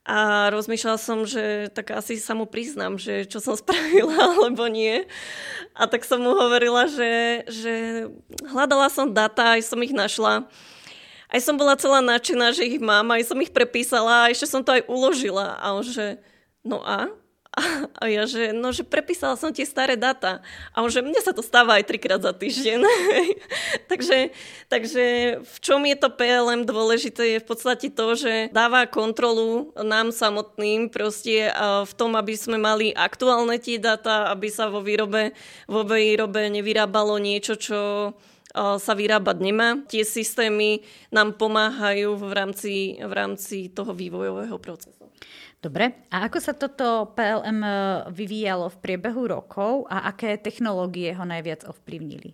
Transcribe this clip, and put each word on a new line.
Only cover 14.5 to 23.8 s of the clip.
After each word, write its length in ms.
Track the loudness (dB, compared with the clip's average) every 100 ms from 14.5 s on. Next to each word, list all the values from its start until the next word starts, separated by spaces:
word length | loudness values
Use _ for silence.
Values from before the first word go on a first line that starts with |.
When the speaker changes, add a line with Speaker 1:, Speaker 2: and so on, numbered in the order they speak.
Speaker 1:
som 160 | -2 2
to 80 |
aj 140 | 2 2
uložila. 640 | 2 2 2 0 -2 -4 -4
A 160 | -4 -4
on 80 | -4
že: 320 | -6 -6 -8 _ _ _ _ -8
"No 160 | -6
a?" 240 | -4 -4 -4 -8 _ _ _
A, 400 | -4 -2 -2 -6 -4
a 60 | -2
ja, 240 | 0 0
že, 240 | -2 -2
"No, 160 | -2 -2
že 160 | -4 0
prepísala 480 | -2 0 -2 -2
som 160 | -2 -4
tie 160 | -4 -6
staré 320 | -2 0 2
dáta." 400 | 0 0 -2 -4 -10 -18 -10
A 160 | -2 0
on, 40 |
že, 120 | 0
"Mne 160 | 0 0
sa 160 | 0
to 80 | -2
stáva 400 | 4 6 8 6
aj 80 | 4
trikrát 320 | -4 0 0
za 80 | 0
týždeň." 480 | -2 -4 -2 0 4 4 4 4 2 2 -2
<laughs> 540 | -4 -6 -4 -6